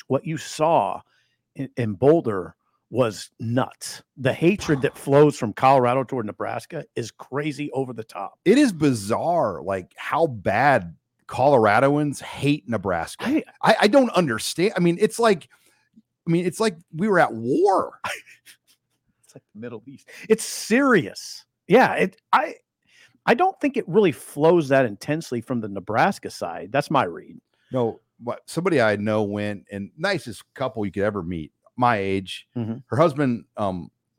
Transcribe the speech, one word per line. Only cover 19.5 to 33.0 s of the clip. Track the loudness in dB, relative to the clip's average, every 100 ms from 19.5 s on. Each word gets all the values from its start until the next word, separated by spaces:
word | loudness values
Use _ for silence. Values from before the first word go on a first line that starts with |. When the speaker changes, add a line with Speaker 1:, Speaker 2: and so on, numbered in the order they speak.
Speaker 1:
the | -16
Middle | -14 -14 -18
East. | -20 _ -10 0
It's | 0 0
serious. | -8 0 2 4 4 2 -8 -18 -18 _ _ 2
Yeah, | 4 4 2
it, | -2 -4 0
I, | 0 0 -8 _ _ _ _ _ _ 0
I |
don't | 2 2 0
think | -4 -4
it | 0
really | 2 2
flows | 0 -8 0 4 4 4
that | 2 2
intensely | -2 -6 -6 -4 -8
from | -4 -6
the | -6
Nebraska | -10 -4 0 0 -2 -10
side. | -10 -10 -10 -6
That's | -4 0
my | 0
read. | 0 -4 -16 -20 _ _ _
Speaker 2:
No, | -4 -4 -6 _ _
what, | -12 -12 -10
somebody | -4 0 2
I | 2 2
know | 0 0
went, | -2 -4 -6 -8 -12
and | -12 -12 -6
nicest | -4 -4 -8 -16 -16
couple | -8 -8 -4 -6
you |
could | -2
ever | -2 -2
meet, | -6 -8 -10 _ _ -2
my | 0 2
age. | 0 -2 -4 -14 -12 -8
Speaker 1:
Mm-hmm. | -6 -6 -4
Speaker 2:
Her |
husband, | 2